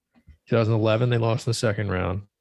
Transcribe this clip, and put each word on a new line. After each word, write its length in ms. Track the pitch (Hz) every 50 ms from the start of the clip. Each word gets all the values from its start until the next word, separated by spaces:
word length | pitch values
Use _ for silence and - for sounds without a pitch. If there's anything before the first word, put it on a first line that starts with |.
| _ _ _ _ _ - - _ _ -
Two 80 | 120
thousand 180 | 117 113 107 117
eleven, 340 | 107 110 110 110 110 123 123
they 100 | 120 117
lost 280 | 113 113 113 110 -
in 40 | 127
the 40 | 113
second 340 | - - 110 98 107 104 98 92
round. 300 | 90 92 90 92 101 101 - _ _